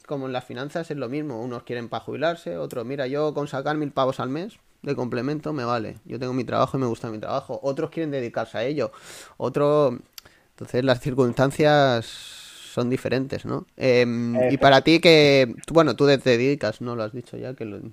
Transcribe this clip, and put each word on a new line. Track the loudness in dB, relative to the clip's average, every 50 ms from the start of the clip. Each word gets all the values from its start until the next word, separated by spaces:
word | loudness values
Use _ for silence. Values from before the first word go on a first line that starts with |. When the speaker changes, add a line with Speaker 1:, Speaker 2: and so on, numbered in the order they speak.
| _
Speaker 1:
como | -10 -8 -8 -6
en | -6
las | -6 -8 -8
finanzas, | -8 -10 -10 -8 -8 -8 -8 -8 -8
es | -8
lo | -8 -6 -6
mismo. | -6 -6 -6 -6 -6 -8
Unos | -8 -8 -8 -10
quieren | -10 -8 -8 -8 -8 -8
pa' | -10 -10
jubilarse, | -8 -8 -6 -4 -2 -2 -2 -4 -8 -10 -8 -8
otros, | -8 -8 -8 -8 -8
"Mira, | -6 -6 -6 -4
yo | -4 -2 -2 -2 -2 -2
con | -4 -6 -4
sacar | -6 -4 -4 -2 -2
mil | -2 -4 -4
pavos | -2 0 0 0 0 -2
al | -4 -6
mes | -6 -6 -8 -10 -12 _ _ _ _ _
de | -8 -6 -4
complemento | -4 -4 -4 -4 -4 -2 -4 -4 -4 -6 -6
me | -6 -4 -2
vale. | -2 -2 -2 -4 -6 -10 -14 -14
Yo | -12 -10 -8
tengo | -6 -4
mi | -4 -4 -4
trabajo | -2 0 -2 -2 -2 -2
y | -2
me | -2
gusta | -2 -4 -6 -8 -10
mi | -10 -10
trabajo". | -8 -6 -6 -6 -6 -8 -8 -6
Otros | -4 -4 -4 -4 -6 -6
quieren | -6 -6 -6 -4
dedicarse | -4 -4 -4 -4 -4 -6 -6 -6 -6 -4
a | -4
ello. | -2 -2 -2 -4 -4 -6 -12 -20 -20 -20 -20 -20 -20 _
Otro, | -6 -6 -2 0 2 2 4 4 4 4 2 0 -4 -10 _ _ -20 -20 -20 _ _ _ _
entonces | _ -16 -10 -4 -2 0 2
las | 2 2 2
circunstancias | 0 -2 2 2 2 2 2 2 2 2 2 4 4 4 6 6 4 4 2 0 -2
son | -6 -10 -16 -16 -16 -18 -18 -20 -20 -20 -20 -20 -8 -4 -2 -2 0
diferentes, | -2 -2 -2 -2 -2 -2 -2 -4 -6 -8 -6
¿no? | -6 -8 -8 -8 -12 _
Em, | -2 2 4 4 4 4 2 0 -2 -2 -2 0 0 2 2
y | 2
Speaker 2:
Exacto. | 4
Speaker 1:
para | 6 6 6 6
ti | 6 6 4 6
que, | 8 8 8 8 8 8 6 6 4 2 0 -6 -6
tú, | 2 4
bueno, | 4 4 4 4
tú | 4 4
te | 4 4 4
dedicas, | 4 4 4 4 4 2 0 0 -2 -4 -4 -6
¿no? | -8 -8 -6
Lo | -6 -6
has | -6
dicho | -8 -12 -14 _ -12
ya, | -12 -12 -10 -10
que | -10 -10
lo, | -10 -10 -12 -14 -16